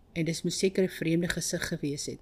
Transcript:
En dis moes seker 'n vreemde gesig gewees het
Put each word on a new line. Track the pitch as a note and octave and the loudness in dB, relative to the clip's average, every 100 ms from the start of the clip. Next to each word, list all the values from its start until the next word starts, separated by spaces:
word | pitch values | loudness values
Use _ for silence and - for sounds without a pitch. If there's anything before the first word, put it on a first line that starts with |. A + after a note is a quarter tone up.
| - | -8
En | E3+ | -2
dis | E3 D#3+ | 0 0
moes | F3 - | -2 2
seker | G3 F#3+ | 2 4
'n | F#3 | 2
vreemde | - D#3+ E3 F3 | 2 2 2 2
gesig | F3 - E3+ - | -2 -2 -2 -2
gewees | E3 D3 C#3+ - | -2 -2 -4 -6
het | B2+ | -10